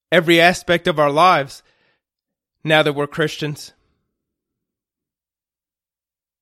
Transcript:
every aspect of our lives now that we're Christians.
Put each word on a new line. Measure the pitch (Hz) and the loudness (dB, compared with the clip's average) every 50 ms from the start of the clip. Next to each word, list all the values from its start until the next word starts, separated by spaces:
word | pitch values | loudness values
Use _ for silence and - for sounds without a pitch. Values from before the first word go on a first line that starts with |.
| _ _ | _ _
every | 160 180 165 165 170 165 | 0 0 2 4 4 4
aspect | 165 175 180 - - - 175 170 - 180 | 4 4 2 0 -2 -2 -4 -2 -2 -2
of | 165 151 | -2 0
our | 147 143 | 0 0
lives | 143 156 175 185 175 151 139 131 - - - _ _ _ _ _ _ _ _ _ _ _ _ _ _ _ _ _ _ _ - | 2 2 2 2 2 2 -2 -6 -12 -20 -20 _ _ _ _ _ _ _ _ _ _ _ _ _ _ _ _ _ _ _ -4
now | 156 156 156 151 | 0 0 0 0
that | 147 143 | 0 -2
we're | 143 143 143 | -4 -6 -8
Christians. | - - 151 151 - - 156 147 147 - - - _ _ _ _ _ _ _ _ _ _ _ _ _ _ _ _ _ _ _ _ _ _ _ _ _ _ _ _ _ _ _ _ _ _ _ _ _ _ _ _ _ _ _ _ _ _ _ _ _ _ _ _ _ _ | -6 -6 -6 -6 -6 -8 -10 -10 -10 -12 -16 -20 _ _ _ _ _ _ _ _ _ _ _ _ _ _ _ _ _ _ _ _ _ _ _ _ _ _ _ _ _ _ _ _ _ _ _ _ _ _ _ _ _ _ _ _ _ _ _ _ _ _ _ _ _ _